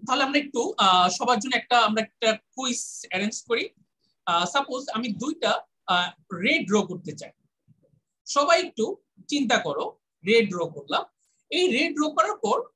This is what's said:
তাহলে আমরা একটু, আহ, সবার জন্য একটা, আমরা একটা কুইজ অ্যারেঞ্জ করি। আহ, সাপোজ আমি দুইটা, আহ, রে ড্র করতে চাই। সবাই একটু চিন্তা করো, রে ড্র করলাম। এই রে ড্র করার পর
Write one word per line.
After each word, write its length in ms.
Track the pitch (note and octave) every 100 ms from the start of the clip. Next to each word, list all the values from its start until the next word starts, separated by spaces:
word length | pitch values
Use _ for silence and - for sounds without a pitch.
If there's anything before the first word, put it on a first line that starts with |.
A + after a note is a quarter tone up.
| G#3+
তাহলে 160 | C4+
আমরা 160 | C4+ D4
একটু, 340 | - A#3 C#4+ -
আহ, 320 | G3 F3+ F3+
সবার 300 | - A#3+ A#3+
জন্য 160 | A3 A#3+
একটা, 240 | - A#3+
আমরা 220 | A3 G#3+
একটা 360 | G#3+ - A3 G#3+ _ -
কুইজ 500 | B3+ A#3+ - - -
অ্যারেঞ্জ 340 | F#3 G#3 -
করি। 260 | - A#3 G4+ _ _ _ _ _ -
আহ, 200 | E3+ F3
সাপোজ 440 | C#4 C#4 B3+ C4+
আমি 180 | A3 A#3
দুইটা, 580 | G3 C4+ - G#3+ - - _ -
আহ, 480 | F3+ F3 - - E3+
রে 240 | A3 D#4+
ড্র 280 | F#3 G#3 -
করতে 280 | E3 - D3+
চাই। 160 | - _ _ _ _ _ _ _ _ _ -
সবাই 420 | C#4 D#4+ E4+ F4+
একটু 300 | - G#3+ - _ _ -
চিন্তা 300 | D4 A#3+ A3
করো, 420 | D#3+ C#3+ - - _ _ F3
রে 200 | A#3 A3
ড্র 260 | F3+ E3
করলাম। 320 | D3 - - - _ _ _ -
এই 220 | E4 F4+
রে 220 | A#3 E4
ড্র 180 | D4+ D4+
করার 260 | D#4 G4 -
পর 240 | G#3 D4+ -